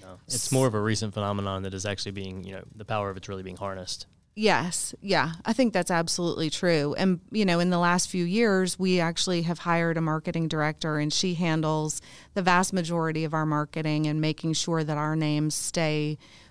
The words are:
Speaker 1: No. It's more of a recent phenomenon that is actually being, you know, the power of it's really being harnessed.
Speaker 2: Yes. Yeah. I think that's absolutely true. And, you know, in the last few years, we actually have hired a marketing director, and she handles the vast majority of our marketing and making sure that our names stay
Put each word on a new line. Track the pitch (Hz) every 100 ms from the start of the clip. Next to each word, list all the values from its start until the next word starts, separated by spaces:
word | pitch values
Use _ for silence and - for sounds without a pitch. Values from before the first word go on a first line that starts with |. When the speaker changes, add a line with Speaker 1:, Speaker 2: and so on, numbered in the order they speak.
Speaker 1:
No. | - - -
It's | 113 -
more | 131 131
of | 107
a |
recent | 107 104 110
phenomenon | 101 101 101 101 95
that | 95
is | 95 104
actually | 98 -
being, | 98 95 92
you | 92
know, | 95 - -
the | 104
power | 110 101
of | 95
it's | 98
really | 98
being | 92 92
harnessed. | 101 95 90 - - _ _ -
Speaker 2:
Yes. | 214 147 170 - - -
Yeah. | 196 170 139 165 -
I |
think | 233 247
that's | 185 175
absolutely | 175 170 - 170 - 160
true. | - 180 165 147 -
And, | 190 175 -
you | 214 196
know, | 170
in | 175
the | 180
last | 175 180 -
few | 185 175
years, | 202 233 190 185 -
we | 185 185
actually | 165 170 - 175
have | 165 170
hired | 175 170 170 165
a |
marketing | 160 156 165 160 160
director, | 156 151 151 160 151
and | 151
she | - 190 170
handles | 175 160 156 156 151 - - - -
the | -
vast | 180 180 185
majority | 196 165 170 160 160 160
of |
our | 156 156
marketing | 151 151 - 156 151 151
and | 156
making | 156 156 160
sure | 156 - 165
that | 156 151
our | 151 156
names | 151 151 151
stay | 147 - - 160 151 151 151 - - -